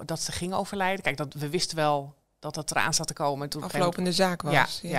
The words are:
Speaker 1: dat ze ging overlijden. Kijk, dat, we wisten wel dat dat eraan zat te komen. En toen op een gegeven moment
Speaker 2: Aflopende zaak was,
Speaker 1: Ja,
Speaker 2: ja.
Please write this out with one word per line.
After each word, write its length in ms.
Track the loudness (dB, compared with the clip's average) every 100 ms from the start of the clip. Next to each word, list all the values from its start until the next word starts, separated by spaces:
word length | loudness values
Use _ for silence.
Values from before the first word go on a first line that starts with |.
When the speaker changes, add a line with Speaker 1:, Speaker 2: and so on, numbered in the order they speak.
| -6
Speaker 1:
dat 140 | -6
ze 100 | -4
ging 220 | -4 -2
overlijden. 500 | -2 -2 0 0 0
Kijk, 140 | -2 -2
dat, 160 | -4
we 160 | -4 -2
wisten 260 | 0 -2 2
wel 400 | 2 2 -2 -14 _ _
dat 140 | -8
dat 180 | -6 -2
eraan 220 | 2 2
zat 140 | 2 -2
te 60 |
komen. 300 | 0 0 0
En 60 | -4
toen 140 | -6
op 100 | -4
een 20 | 2
gegeven 260 | 2 2
moment 160 | 0 4
Speaker 2:
Aflopende 320 | 2 2 2
zaak 160 | 4 4
was, 120 | 0
Speaker 1:
Ja, 80 |
Speaker 2:
ja. 60 | -2